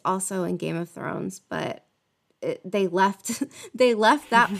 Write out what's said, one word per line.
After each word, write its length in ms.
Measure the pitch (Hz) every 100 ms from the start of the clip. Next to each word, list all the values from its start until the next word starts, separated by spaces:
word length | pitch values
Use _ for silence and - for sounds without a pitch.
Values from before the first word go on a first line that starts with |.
also 400 | - 190 - 190
in 140 | 180 180
Game 180 | 160 165
of 120 | 170
Thrones, 500 | - - - 190 185
but 440 | - 160 - - _ _ _ _ _ _
it, 180 | 156 -
they 240 | 190 202 185
left, 560 | 180 196 202 - 226 285 -
<laughs> 140 | - 247
they 180 | 247
left 360 | 214 214 294 -
that 200 | 233 233